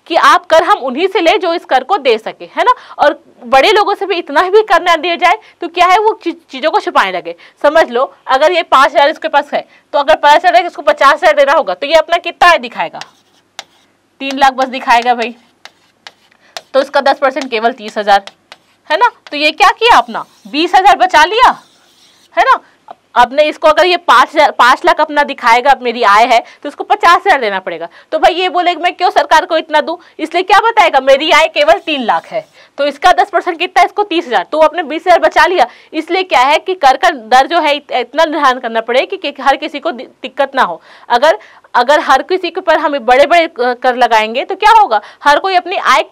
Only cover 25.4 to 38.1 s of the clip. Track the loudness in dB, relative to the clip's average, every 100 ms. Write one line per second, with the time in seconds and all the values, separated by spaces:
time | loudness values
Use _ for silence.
25.4 | 0 2 2 0 -2 -2 2 4 4 2
26.4 | -2 -14 -14 -10 -4 0 2 2 2 -2
27.4 | -2 -6 -8 -12 -14 -16 -8 0 0 0
28.4 | -4 -2 -2 -2 -4 -2 -2 -2 0 0
29.4 | 0 -4 -2 -4 -4 -8 _ -12 -6 -4
30.4 | 0 2 2 2 2 2 2 2 2 2
31.4 | 2 0 0 0 0 -6 -4 -4 -4 -12
32.4 | -12 _ _ -6 -6 -2 0 0 0 -2
33.4 | -4 -6 -4 0 -2 -2 -4 -4 -4 -4
34.4 | -4 0 0 0 -8 -6 0 2 2 0
35.4 | 0 0 -2 -4 _ -10 -6 -6 -2 0
36.4 | 0 0 -2 -2 0 2 0 -4 0 0
37.4 | 2 0 -2 -4 -6 -8 -6